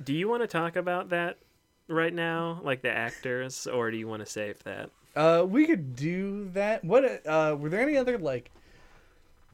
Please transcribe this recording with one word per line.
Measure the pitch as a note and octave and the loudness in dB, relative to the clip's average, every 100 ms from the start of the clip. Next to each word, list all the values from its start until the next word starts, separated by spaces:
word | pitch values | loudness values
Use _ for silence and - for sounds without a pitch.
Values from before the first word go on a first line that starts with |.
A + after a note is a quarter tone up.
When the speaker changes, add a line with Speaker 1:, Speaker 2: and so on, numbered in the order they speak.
Speaker 1:
Do | C3 | -4
you | D3+ G3+ | -2 0
wanna | A#3+ A3 | 0 -2
talk | E3 E3+ F3+ | -2 -2 -2
about | F3+ F3+ F#3+ | -2 -4 -2
that | F3 E3+ - _ _ _ _ - | -2 -2 -6 _ _ _ _ -4
right | D#3+ E3 | 0 0
now, | E3+ E3+ E3 E3+ E3 | 0 -2 -2 -4 -4
like, | D3 C3 | -4 -2
the | B2 | -2
actors, | A2+ A#2 - C3 B2 C3 C3 - | -2 -4 -6 -6 -4 -4 -8 -4
or | B2 A2+ | -2 0
do | A2+ | -2
you | A2 | -6
wanna | G#2+ G#2 | -8 -8
save | A2 G#2 G2+ | -6 -6 -8
that? | G#2+ G2+ G#2 - _ | -12 -12 -12 -16 _
Speaker 2:
Uh, | - D#3+ E3 F#3 | 2 6 6 6
we | A3+ D#4 | 4 4
could | C4 C3+ B2 | 4 0 -4
do | D3+ F3+ G3 G3+ G3 | -2 -2 -4 -6 -6
that. | F3+ G#3 A3 | -2 0 -2
What, | D#3+ A#3+ C4 G#3 D3+ | 4 4 4 0 2
uh, | D#3 D#3 D3 | 2 4 0
were | D3+ | -2
there | F#3+ | 0
any | C#4 C#4+ | 2 2
other, | B3+ A#3+ | 2 0
like, | D3+ B2+ - - - - - - _ _ _ _ - | -2 -4 -8 -20 -20 -20 -20 -20 _ _ _ _ -10